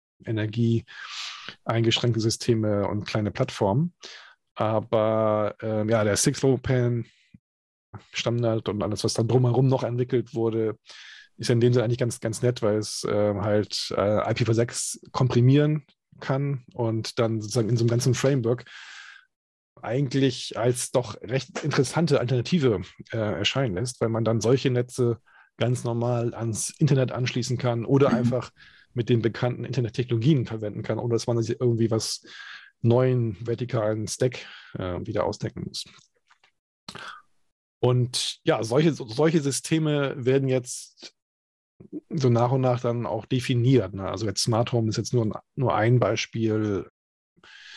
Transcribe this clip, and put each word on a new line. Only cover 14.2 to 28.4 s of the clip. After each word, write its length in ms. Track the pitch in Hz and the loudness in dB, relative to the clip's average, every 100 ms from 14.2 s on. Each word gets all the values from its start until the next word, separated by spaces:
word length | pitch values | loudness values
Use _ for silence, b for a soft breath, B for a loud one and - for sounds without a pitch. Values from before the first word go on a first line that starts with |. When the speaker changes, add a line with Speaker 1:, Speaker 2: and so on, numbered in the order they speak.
| - | 0
Speaker 1:
I 40 | |
P 100 | - | -2
v 80 | 113 | 0
sechs 480 | 113 117 - - - - | 2 0 -4 -8 -10 -10
komprimieren 720 | - 127 120 123 143 151 151 - _ _ - | -2 2 4 6 6 4 0 -6 _ _ -14
kann 440 | - 135 139 135 - | -4 -2 -2 -6 -8
und 440 | - 113 113 110 - | -4 -2 -2 -4 -2
dann 220 | 113 113 | 0 -2
sozusagen 280 | 107 123 104 | -2 -2 0
in 80 | 117 | 2
so 80 | |
einem 60 | 117 | 2
ganzen 240 | 117 127 | 2 2
Framework 500 | 120 135 143 113 123 - B B B B B B _ _ _ _ _ | 2 2 2 2 -2 -4 B B B B B B _ _ _ _ _
eigentlich 720 | - 123 139 135 135 120 - 95 | -4 -2 0 2 2 0 -8 -2
als 340 | 120 123 - | 0 0 -2
doch 300 | 131 - - | -2 -2 -8
recht 420 | 92 131 - - | -6 -6 -4 -6
interessante 560 | 151 127 127 147 165 131 | -2 0 2 0 2 2
Alternative, 600 | 120 127 - 180 131 95 95 - - | 2 0 0 2 2 0 -4 -14 -10
äh, 60 | 113 | -4
erscheinen 560 | 107 82 104 131 131 | -2 -2 -2 -2 -2
lässt, 260 | 90 123 - | -2 -6 -2
weil 80 | 113 | -2
man 160 | 113 | 0
dann 160 | 113 113 | 0 2
solche 300 | 113 131 135 | 4 2 2
Netze 480 | 123 120 - 120 110 b b b _ | 0 -2 -2 -2 -2 b b b _
ganz 260 | 117 127 | 0 0
normal 500 | 123 117 120 120 117 | -2 -2 0 0 -2
ans 360 | 101 113 104 - | -4 -6 -4 -8
Internet 420 | - 147 139 127 | 0 2 4 2
anschließen 460 | - 127 123 120 120 | -2 -2 -2 -4 -2
kann 260 | 127 117 | -2 -2
oder 240 | 113 139 139 | 2 4 4
Speaker 2:
Mhm. 80 | 113 | 4
Speaker 1:
einfach 340 | 120 123 | 2 0